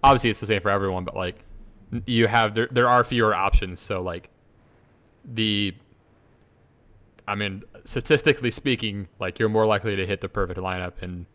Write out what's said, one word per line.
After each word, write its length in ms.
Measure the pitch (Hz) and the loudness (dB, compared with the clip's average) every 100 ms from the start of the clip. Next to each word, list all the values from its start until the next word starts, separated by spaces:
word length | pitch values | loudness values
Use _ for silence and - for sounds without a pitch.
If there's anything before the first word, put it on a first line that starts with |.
obviously 280 | 139 135 117 | 6 6 4
it's 100 | 107 | -2
the 60 | 107 | -2
same 140 | 104 | 0
for 100 | 95 | 2
everyone, 340 | 98 98 92 | 0 0 -4
but, 120 | 90 - | -6 -6
like, 280 | 90 - - - - - - | -6 -6 -18 -20 -20 -20 -10
n-, 120 | 120 104 | -10 -2
you 220 | 117 113 | 2 4
have, 260 | 117 110 | 4 2
there, 140 | 107 120 | 0 0
there 180 | 123 120 | 2 4
are 140 | 123 | 4
fewer 320 | 120 123 110 | 4 2 2
options. 460 | 95 98 - 95 90 | 2 4 2 2 -10
So, 200 | - 95 | -6 -6
like, 300 | 90 87 - _ _ _ _ _ _ _ _ _ | -4 -8 -12 _ _ _ _ _ _ _ _ _
the, 500 | - 113 110 101 101 92 _ _ _ _ _ _ _ _ _ _ _ _ _ _ - | -12 -4 -2 0 -4 -6 _ _ _ _ _ _ _ _ _ _ _ _ _ _ -8
I 80 | |
mean, 300 | 104 104 98 - - | -4 -4 -6 -14 -20
statistically 680 | - 131 - 143 - - 123 | -8 -8 0 2 2 0 -2
speaking, 560 | - 139 120 110 101 98 _ | -4 -2 -2 -2 -6 -10 _
like, 220 | 92 - | -8 0
you're 80 | 110 | 0
more 180 | 107 110 | 4 4
likely 300 | 104 107 98 | 2 0 -2
to 100 | 92 | -2
hit 140 | 101 | -4
the 80 | 98 | -4
perfect 320 | - 92 92 | -4 -4 -4
lineup 420 | 92 92 90 - | -6 -6 -8 -10
in 240 | 90 90 87 | -10 -10 -14